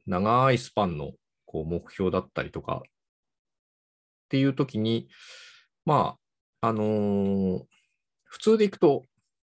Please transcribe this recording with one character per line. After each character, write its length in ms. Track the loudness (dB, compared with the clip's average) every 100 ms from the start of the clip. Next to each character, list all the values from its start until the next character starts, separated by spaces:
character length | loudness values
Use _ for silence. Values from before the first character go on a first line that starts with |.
| -6
長 440 | -2 2 2 2
い 60 | 2
ス 140 | -2
パ 140 | -2 -2
ン 120 | -4
の、 140 | -10 -12 _ _ -10
こ 160 | -8
う、 40 | -6
目 260 | -6 -8
標 200 | -4 -2
だ 80 | -2
っ 80 | -4
た 100 | -8
り 100 | -8
と 100 | -8
か 200 | -8 -8
っ 60 | -10 _ _ _ _ _ _ _ _ _ _ _ _ _ _
て 80 | 0
い 60 | 0
う 80 |
時 260 | 0 -2 -2
に、 280 | 0 -2 -4 -16 -20 -20 -20 -20 _ _ 0
ま 320 | 2 2 -4 _ _ _ _
あ、 60 | -2
あ 60 |
の 100 | 0
ー、 800 | 0 0 0 0 0 0 0 -2 -8 _ _ _ _ _
普 160 | _ -2
通 180 | 2 4
で 80 | 2
い 40 |
く 80 | 4
と、 280 | 2 2 -4 _ _ _ _